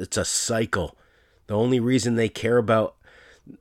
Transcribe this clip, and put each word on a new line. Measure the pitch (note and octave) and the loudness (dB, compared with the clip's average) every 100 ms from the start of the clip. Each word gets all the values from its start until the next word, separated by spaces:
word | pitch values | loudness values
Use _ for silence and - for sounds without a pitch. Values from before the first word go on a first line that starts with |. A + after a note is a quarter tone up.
it's | F#2 - | -6 -4
a | |
cycle. | F2+ - - A2+ A2+ - D#2+ - _ _ _ _ - | -2 -2 -2 -2 -2 -4 -6 -10 _ _ _ _ -4
The | G#2 | 0
only | A#2+ B2+ | 2 2
reason | A#2 C3 A#2+ | 2 0 0
they | A2+ A2+ | 0 0
care | - A2+ A#2+ | -2 0 2
about, | A2 A2+ G#2 - _ - - - - - | 4 2 0 -4 _ -20 -20 -20 -20 -20